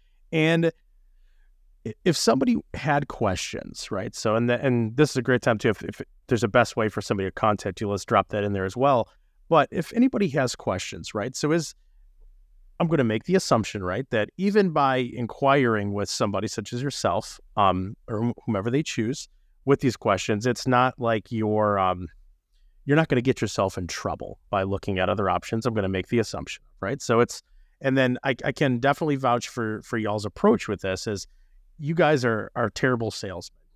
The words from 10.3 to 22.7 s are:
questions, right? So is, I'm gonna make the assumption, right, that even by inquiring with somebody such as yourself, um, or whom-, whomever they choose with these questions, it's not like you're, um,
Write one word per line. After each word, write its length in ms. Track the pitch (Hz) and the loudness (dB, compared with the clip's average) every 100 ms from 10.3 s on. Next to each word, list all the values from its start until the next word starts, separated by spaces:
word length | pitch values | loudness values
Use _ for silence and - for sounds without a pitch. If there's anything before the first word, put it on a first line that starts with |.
| 143 127 | 0 -2
questions, 600 | - - 92 - 87 85 | -2 -4 -4 -6 -10 -8
right? 200 | 107 107 | -6 -6
So 180 | - 151 | -2 0
is, 220 | 165 151 - _ _ - _ - - _ - - - | 0 -2 -10 _ _ -20 _ -20 -20 _ -20 -18 -4
I'm 80 | 165 | 0
gonna 180 | 160 | 2
make 200 | 117 110 | 2 0
the 100 | - | 0
assumption, 480 | 185 - 117 101 107 | 0 2 2 2 -4
right, 260 | 92 95 135 | -4 -4 -2
that 180 | 117 104 - | 0 0 -2
even 340 | 196 208 196 | 2 2 2
by 260 | 151 139 131 | 2 2 2
inquiring 1000 | 123 117 117 - 139 143 123 110 101 | -2 -4 -6 0 2 4 4 2 0
with 160 | 101 101 | -2 -4
somebody 360 | - 110 98 107 | -2 -2 0 -4
such 280 | - 107 | -6 -8
as 80 | 123 | -6
yourself, 580 | 139 - 107 90 - - - - | -6 -2 -2 -2 -4 -14 -8 2
um, 400 | 98 90 92 - - | 2 2 -2 -10 -8
or 120 | 110 | -2
whom-, 160 | 117 - | -2 -2
whomever 260 | - 104 107 | -2 -2 0
they 120 | 131 | -2
choose 460 | 160 - 110 147 - _ _ _ | -2 -2 -2 -4 -10 _ _ _
with 160 | - 139 | 0 2
these 160 | 135 - | 2 0
questions, 500 | 113 98 - 107 120 | 0 0 2 0 0
it's 200 | 117 - | -2 2
not 280 | 123 127 - | 4 2 0
like 340 | 117 113 - | -2 -2 -2
you're, 460 | 113 107 107 104 101 | -2 0 2 2 2
um, 280 | 92 90 90 - - _ _ _ _ | 0 -2 -6 -14 -20 _ _ _ _